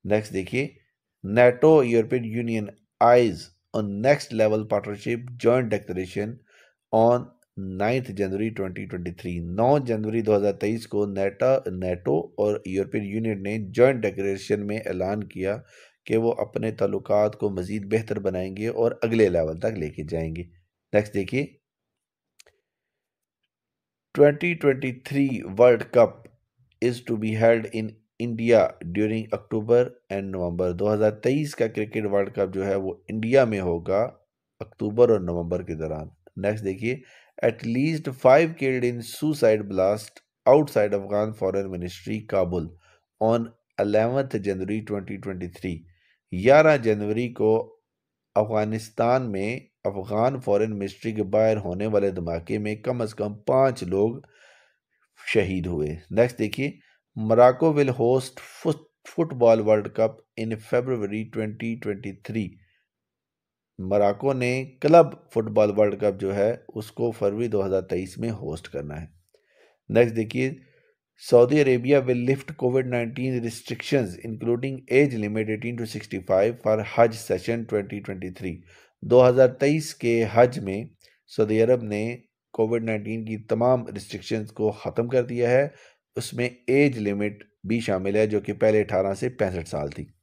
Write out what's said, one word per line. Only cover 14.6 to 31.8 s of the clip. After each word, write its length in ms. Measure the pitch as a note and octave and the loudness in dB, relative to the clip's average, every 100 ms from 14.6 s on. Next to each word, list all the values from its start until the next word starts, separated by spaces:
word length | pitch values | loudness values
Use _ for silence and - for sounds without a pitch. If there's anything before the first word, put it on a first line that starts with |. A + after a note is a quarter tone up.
| G2+ | -2
में 80 | G#2+ | -6
ऐलान 460 | A2 F2+ F#2 G#2+ F#2+ | -6 -4 -4 -4 -8
किया 240 | F2+ F#2+ A2+ - - - _ - | -6 -4 -6 -10 -20 -20 _ -2
कि 100 | A2+ | 0
वो 140 | A#2 - | 0 -2
अपने 260 | G#2+ - A2 - | -4 -4 -6 -2
ताल्लुकात 520 | G2+ G2 - G#2 G#2+ G#2+ | -2 -2 0 2 2 -2
को 100 | G#2 | -4
मज़ीद 380 | F#2+ F#2 G#2+ G2 | -4 -6 -8 -2
बेहतर 300 | A2 A2 G#2 G2 | -2 -2 -4 -4
बनाएंगे 400 | F#2 F#2+ F#2+ A2 | -4 -6 -6 -6
और 300 | - A#2 - | 0 -2 0
अगले 240 | A#2 A2+ G2+ | 0 4 4
लेवल 300 | E2+ D#2+ E2 | 4 -2 -4
तक 120 | A2 G#2 | -6 -4
लेके 260 | D2+ D#2 D2+ | -8 -10 -8
जाएंगे। 400 | E2 E2 D#2+ F2 _ _ _ _ | -6 -6 -8 -12 _ _ _ _
नेक्स्ट 200 | G#2 G#2 | 0 0
देखिए, 300 | G2+ F#2+ B2+ C#3 _ _ _ _ _ _ _ _ _ _ _ _ _ _ _ _ _ _ _ _ _ _ _ _ _ _ | -6 -4 -4 -6 _ _ _ _ _ _ _ _ _ _ _ _ _ _ _ _ _ _ _ _ _ _ _ _ _ _
ट्वेंटी 400 | - D3 D3 F3 | 6 6 6 -4
ट्वेंटी 380 | E3+ D3 C3 C3 B2 - | 2 2 2 -4 -8 -6
थ्री 220 | C#3 C#3 A2+ F2+ F#2+ | -2 -2 -4 -8 6
World 240 | B2 A2+ - B2 | 8 8 4 4
Cup 300 | A2 - - _ _ _ _ _ | 4 2 -20 _ _ _ _ _
is 180 | A#2+ B2 - | -2 -2 -6
to 80 | A2+ | -4
be 100 | A2 G#2+ | -2 2
held 240 | A#2 A#2 A2 A2+ | 4 4 0 -6
in 120 | A2 - _ _ | -8 -12 _ _
India 360 | A#2 A2+ A#2 A2+ - - E2 F#2 | -6 -2 6 6 6 -2 -6 -2
during 260 | G#2+ A2 G#2+ G#2+ | 0 -2 -4 -8
October 420 | - A2+ G#2+ A#2+ B2 - _ G2 | -4 -6 2 2 2 -6 _ -8
and 140 | G2 | -6
November। 380 | F#2 F2 F2 F2+ | -6 -4 -2 -2
दो 140 | F2 G2+ | 0 0
हज़ार 220 | G#2+ G#2+ G#2+ | 2 0 0
तेईस 300 | B2 C#3+ D3 | -2 -2 -4
का 120 | - A2+ | -4 -4
क्रिकेट 280 | A2 | -2